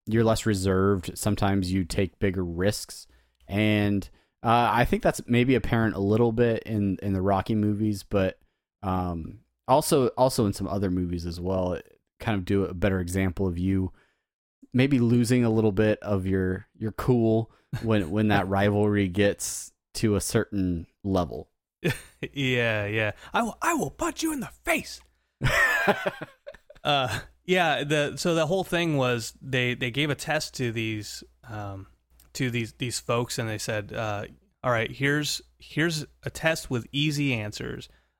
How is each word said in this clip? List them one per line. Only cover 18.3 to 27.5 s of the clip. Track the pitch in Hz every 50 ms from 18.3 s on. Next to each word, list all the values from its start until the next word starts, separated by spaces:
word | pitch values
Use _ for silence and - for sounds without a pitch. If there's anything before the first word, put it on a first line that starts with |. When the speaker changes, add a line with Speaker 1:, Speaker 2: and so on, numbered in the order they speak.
| 104 101 92 95
Speaker 2:
<laughs> |
Speaker 1:
rivalry | 98 98 101 101 101 104 104 104 104 101 101 92
gets | 87 101 101 101 92 - - - - - - - - _ _ _ -
to | - - 110 101
a | 95
certain | - - - 113 101 - - 98 92 92 87 82 78 - _ _ -
level. | 101 95 92 87 69 57 69 - - _ _ _ _ _ _
Speaker 2:
<laughs> | - - 123 - - - _ _ - -
Yeah, | - 143 139 127 127 120 117 117 110 107 104
yeah. | 104 107 110 110 104 - - - - -
I | 196
will, | 240 214 - -
I | - 330 349
will | 277 175 139
punch | - - 330 339 - -
you | 320 320
in | 311 277
the | 196 - - _ -
face. | 349 330 285 - - - - - _ _ _ _ _ _ -
Speaker 1:
<laughs> | - - - - - 960 880 - - - - - - - - - 156 - - _ _ - - - _ - - -
Speaker 2:
Uh, | - 143 147 139 131 117 - - - - _ _ _
yeah, | 180